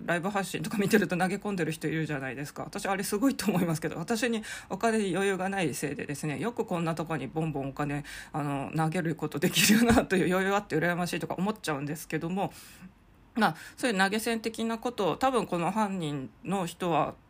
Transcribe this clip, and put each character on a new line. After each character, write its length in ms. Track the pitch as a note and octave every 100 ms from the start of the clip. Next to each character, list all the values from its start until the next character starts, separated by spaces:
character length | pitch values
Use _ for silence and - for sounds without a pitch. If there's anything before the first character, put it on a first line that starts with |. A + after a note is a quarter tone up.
ラ 140 | - E3+
イ 40 |
ブ 100 | F3+
配 160 | G#3 F#3+
信 160 | -
と 80 | D#3
か 80 | G3+
見 100 | G3
て 100 | G#3+
る 80 | F3
と 80 |
投 140 | F3+ F#3
げ 80 | G3
込 160 | G#3
ん 40 | F#3+
で 80 | D#3+
る 60 |
人 160 | D#3+ D#3
い 20 |
る 160 | D#3+ D3+
じ 80 |
ゃ 60 | C#3
な 100 | C3
い 60 | B2
で 100 | C#3+
す 80 |
か。 80 | -
私、 240 | C3+ G3+ G3
あ 100 | G3
れ 80 |
す 140 | G3+ G#3
ご 100 | C4+
い 60 |
と 160 | - F#3+
思 100 | F3+
い 60 | F3
ま 80 |
す 80 | D#3
け 80 | D#3+
ど、 80 | -
私 320 | E3 A3+ A#3+
に 120 | A3+ A3 - -
お 80 | F#3+
金 180 | A#3 A3
に 160 | G3
余 160 | F3 G3
裕 80 | F#3
が 140 | F#3
な 100 | G3
い 140 | D#3+
せ 180 | B2+ D3
い 20 |
で 120 | - -
で 80 |
す 120 | C#3+ D#3
ね、 140 | C#3
よ 120 | G3+
く 120 | A#3+
こ 140 | A3 E3+
ん 80 | E3
な 80 |
と 100 | E3
こ 140 | E3 D#3
に 80 | C3
ボ 160 | D#3+
ン 100 | D#3+
ボ 80 | C#3+
ン 80 | C3+
お 40 |
金、 280 | C3+ D3 C#3+ C#3+ - -
あ 100 | D#3
の、 300 | C#3+ C#3 C3
投 140 | D#3+ D#3+
げ 140 | F3+
る 120 | E3
こ 140 | C#3 D3+
と 100 | -
で 120 | F3+
き 240 | D#3+ G3
る 100 | G#3+
な 220 | A#3 A#3 -
と 100 | -
い 60 |
う、 100 | -
余 140 | F#3 F#3+
裕 80 |
あ 60 | G3+
っ 60 | G#3
て 80 |
羨 220 | D#3 E3+ F3
ま 100 | E3+
し 80 |
い 60 | F3
と 60 | D#3+
か 80 | -
思 140 | G3
っ 40 | G#3
ち 80 | -
ゃ 60 |
う 80 | C#3
ん 20 |
で 100 | C#3+
す 140 | D#3 -
け 100 | D#3+
ど 120 | E3
も、 200 | F#3+ F3+ - - - - - - - -
ま 140 | - G3
あ、 80 | D#3 - -
そ 100 | C4
う 60 |
い 20 |
う 40 | F#3+
投 100 | F#3+
げ 120 | G#3+
銭 200 | A3+ A3+
的 240 | A3+ A3
な 140 | A3+ A3+
こ 120 | B3
と 180 | A#3+ F#3
を、 60 | -
多 120 | C4
分 160 | B3 F#3
こ 120 | F3
の 120 | E3+
犯 280 | G#3+ G#3 F#3+
人 320 | D#3 C#3+ C3 -
の 200 | D#3 G3
人 260 | E3 - F3+
は 240 | D3+ D3+ -